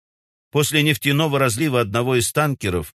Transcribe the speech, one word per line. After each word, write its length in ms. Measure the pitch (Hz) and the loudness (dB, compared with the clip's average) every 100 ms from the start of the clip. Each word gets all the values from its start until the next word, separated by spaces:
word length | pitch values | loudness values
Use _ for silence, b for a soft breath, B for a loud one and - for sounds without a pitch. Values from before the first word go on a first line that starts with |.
| _ _ _ _ _ | _ _ _ _ _
После 320 | 143 143 156 | -2 0 2
нефтяного 560 | 151 147 143 143 160 143 | 2 0 0 0 0 0
разлива 420 | 135 107 156 123 | 0 0 0 0
одного 360 | 107 113 123 127 | 0 -2 0 0
из 160 | 107 | 0
танкеров 640 | - 147 135 101 87 78 | 0 -2 -2 -4 -4 -6